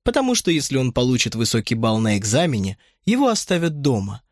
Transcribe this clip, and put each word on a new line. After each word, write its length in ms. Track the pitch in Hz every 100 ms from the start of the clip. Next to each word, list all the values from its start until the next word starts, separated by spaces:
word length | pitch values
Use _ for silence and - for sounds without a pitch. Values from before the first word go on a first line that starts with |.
потому 320 | - 262 262
что 160 | 240 -
если 260 | 160 131 135
он 160 | 131
получит 420 | 123 127 123 113
высокий 420 | 113 113 117 - 113
балл 220 | 113 110
на 200 | 110 104
экзамене, 600 | 104 123 175 117 95 98 _ _
его 240 | - 240 269
оставят 520 | 220 - 180 170 147
дома. 420 | 139 113 98 101 -